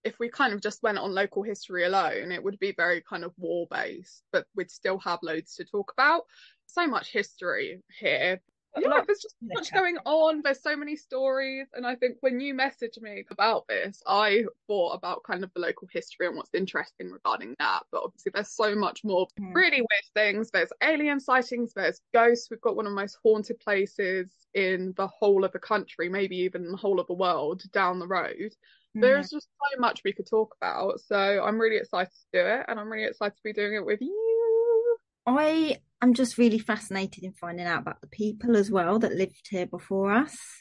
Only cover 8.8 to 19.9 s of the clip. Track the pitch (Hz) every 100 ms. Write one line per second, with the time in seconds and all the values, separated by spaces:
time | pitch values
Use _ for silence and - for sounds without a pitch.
8.8 | 392 294 - 415 - _ 226 - 330 392
9.8 | 359 339 - 311 311 311 294 269 302 294
10.8 | 294 302 _ 262 269 262 269 269 269 -
11.8 | 240 254 247 240 262 247 285 262 269 -
12.8 | 233 226 214 202 196 - 214 220 - 101
13.8 | 196 - - 202 208 202 220 - - 208
14.8 | 170 180 180 175 - 180 190 175 175 -
15.8 | 185 175 - - 175 165 - 175 190 147
16.8 | - _ 90 92 - 110 98 123 139 92
17.8 | - - - _ 190 196 208 - 214 208
18.8 | 190 - 214 185 185 - 190 247 359 285
19.8 | 226